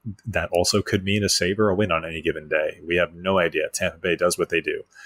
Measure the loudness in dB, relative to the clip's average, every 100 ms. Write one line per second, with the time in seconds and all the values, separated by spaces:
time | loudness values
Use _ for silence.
0 | -12 -10 -6 -4 0 0 2 0 0 0
1 | 0 0 2 0 0 2 2 2 2 0
2 | -2 -4 -4 -4 -2 0 0 -4 -2 0
3 | 0 -2 0 2 2 0 -4 -2 -4 -2
4 | -2 0 0 0 -2 -2 -2 -6 -10 -20